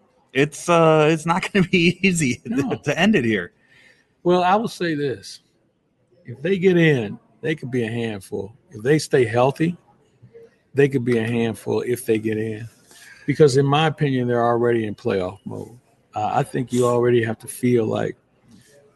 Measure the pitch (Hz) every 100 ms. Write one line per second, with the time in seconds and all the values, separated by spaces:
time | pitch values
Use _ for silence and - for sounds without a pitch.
0 | _ _ _ 131 151 - - 170 160 156
1 | 151 165 160 180 - 202 165 180 175 -
2 | 190 170 131 120 120 123 262 107 - 147
3 | 202 208 117 104 87 _ _ _ _ _
4 | _ _ - 180 180 208 226 - 175 147
5 | 143 117 - - _ _ _ _ _ _
6 | _ _ - 120 160 196 185 175 160 135
7 | 101 82 _ _ 147 156 123 123 110 117
8 | 113 101 - 101 98 - _ 110 120 156
9 | - 143 110 117 131 - 165 175 _ _
10 | _ _ - - - _ _ 131 143 131
11 | 120 117 113 120 117 107 120 107 120 120
12 | - 110 110 107 110 107 113 _ _ -
13 | - - - 139 151 131 139 147 156 -
14 | 147 127 123 120 117 117 120 117 107 104
15 | 117 98 92 101 104 104 101 123 _ _
16 | _ 104 107 110 143 143 120 123 123 120
17 | 120 120 113 113 117 - 123 120 110 110
18 | 107 - _ _ _ - _ _ _